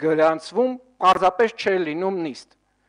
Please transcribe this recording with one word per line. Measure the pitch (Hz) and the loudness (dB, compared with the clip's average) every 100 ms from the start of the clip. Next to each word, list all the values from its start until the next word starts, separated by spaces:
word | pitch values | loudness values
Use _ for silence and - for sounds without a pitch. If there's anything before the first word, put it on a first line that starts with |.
գրանցվում, | 156 156 160 160 - 180 254 254 _ _ | -2 2 2 0 -4 -4 -2 -4 _ _
պարզապես | 185 180 185 185 226 - | 2 4 2 2 -2 0
չէր | 214 185 | -2 0
լինում | 160 156 190 190 | -2 -4 -4 -4
նիստ։ | 160 117 - _ _ _ | -6 -10 -18 _ _ _